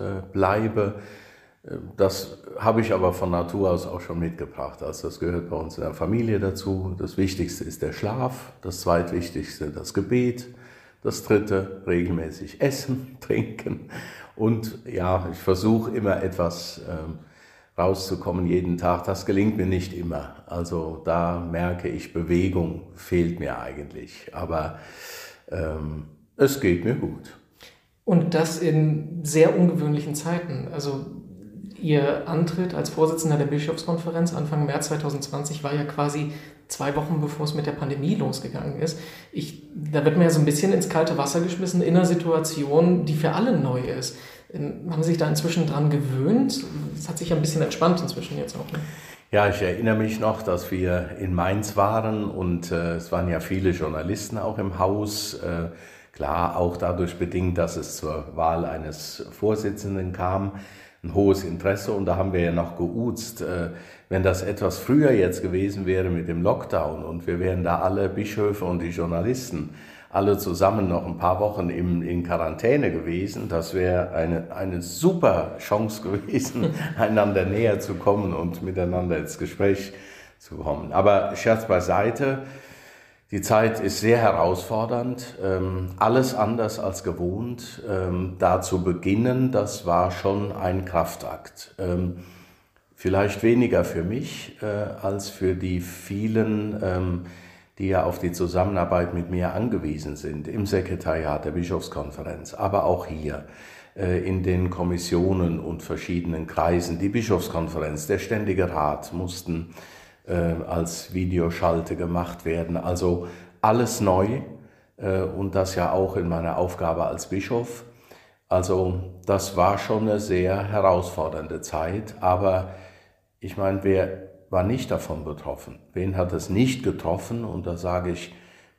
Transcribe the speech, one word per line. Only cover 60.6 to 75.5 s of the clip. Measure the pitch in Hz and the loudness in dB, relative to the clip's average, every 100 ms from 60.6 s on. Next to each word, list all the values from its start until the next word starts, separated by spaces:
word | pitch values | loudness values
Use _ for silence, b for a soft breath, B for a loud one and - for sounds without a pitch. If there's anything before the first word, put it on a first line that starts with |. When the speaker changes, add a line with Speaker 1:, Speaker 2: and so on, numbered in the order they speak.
| B B B B | B B B B
Speaker 1:
ein | 85 | -2
hohes | 98 101 92 | 4 6 6
Interesse. | 87 85 95 101 - | 2 -2 0 0 0
Und | 101 92 | -2 0
da | 90 | 2
haben | 95 | 2
wir | 90 | 2
ja | 87 | 2
noch | 85 85 - | 2 -2 -2
geuzt. | 87 113 120 - - - | -4 -2 -2 -4 -8 -8
Äh, | 78 90 85 85 B B B | -4 -4 -4 -6 B B B
wenn | 95 | 2
das | 92 90 | 2 2
etwas | 92 - 95 - | 0 -2 -2 -2
früher | - 143 147 | 2 6 6
jetzt | 117 90 90 | 6 4 2
gewesen | 92 92 101 98 92 | -2 0 0 0 0
wäre | 95 92 | 2 2
mit | 85 85 | 0 -2
dem | 85 | 0
Lockdown | 90 123 - 87 78 80 | 2 0 0 0 0 -4
und | 78 82 87 | -6 -8 -4
wir | 87 | 0
wären | 92 90 | 0 0
da | 87 85 | 2 2
alle | 92 98 98 | 2 2 0
Bischöfe | 101 104 - 104 104 | -2 -4 0 0 0
und | 90 87 | -2 -2
die | 85 | -2
Journalisten | 87 85 85 98 131 - 82 76 B B B B | -4 -2 0 0 -2 -4 -6 -8 B B B B
alle | 95 101 98 | 0 4 2
zusammen | 92 87 95 107 95 | 2 4 4 4 2
noch | 85 87 | 0 -2
ein | 85 | 0
paar | 90 95 | 2 2
Wochen | 104 101 87 | 2 0 -2
im, | - 90 87 | 0 0 0
in | 85 87 | 0 -2
Quarantäne | 87 85 80 78 113 147 110 | 0 0 -2 0 4 4 4
gewesen, | 80 80 87 98 - 104 | 0 -2 -2 -2 -4 -2
das | 85 82 | -2 -2
wäre | 92 90 90 87 | 0 2 2 2
eine, | 80 82 82 - | 0 0 0 -4
eine | - 95 87 | -6 -4 -4
super | 85 - 165 170 123 90 78 | -6 2 2 4 4 4 0